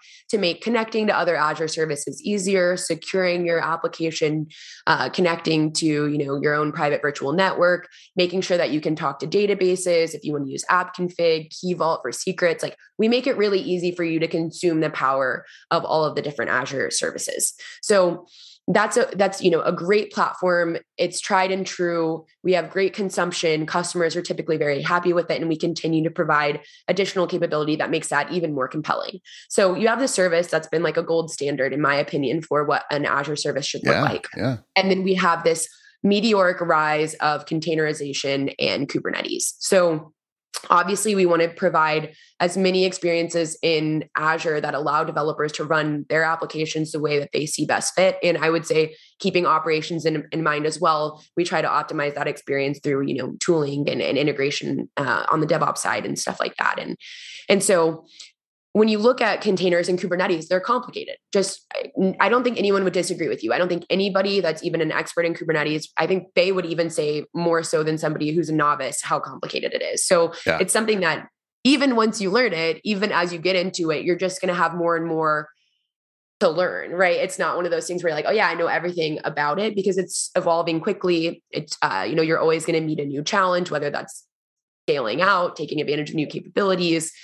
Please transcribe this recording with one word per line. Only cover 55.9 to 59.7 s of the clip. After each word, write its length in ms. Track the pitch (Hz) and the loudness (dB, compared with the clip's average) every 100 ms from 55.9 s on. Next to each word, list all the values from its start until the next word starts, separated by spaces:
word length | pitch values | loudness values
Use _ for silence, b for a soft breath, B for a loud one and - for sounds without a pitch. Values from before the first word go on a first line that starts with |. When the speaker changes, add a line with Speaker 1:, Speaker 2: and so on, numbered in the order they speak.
| 110 - | -2 -4
Speaker 1:
and 120 | 69 | -4
stuff 200 | - - | -4 -4
like 160 | - - | -4 -2
that. 220 | - - | -2 -2
And, 180 | - - B B B B - | -6 -10 B B B B 2
and 140 | 202 | 2
so 420 | 190 180 165 160 B B B _ _ _ _ | 4 4 4 0 B B B _ _ _ _
when 160 | 202 220 | 2 4
you 100 | 214 | 4
look 220 | 226 262 | 4 4
at 200 | 220 180 | 2 2
containers 480 | 208 185 180 | 2 2 4